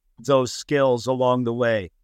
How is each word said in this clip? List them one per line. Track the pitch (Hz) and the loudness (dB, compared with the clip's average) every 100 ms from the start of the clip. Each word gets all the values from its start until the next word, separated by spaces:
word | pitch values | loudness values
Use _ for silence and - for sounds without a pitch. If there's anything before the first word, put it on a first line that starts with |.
| _ - | _ -12
those | 113 135 127 | 0 2 2
skills | - - 147 135 123 117 | -4 -4 0 2 0 -2
along | 131 127 123 | -2 0 0
the | 120 | -2
way. | 117 120 110 90 - | 0 0 0 -4 -14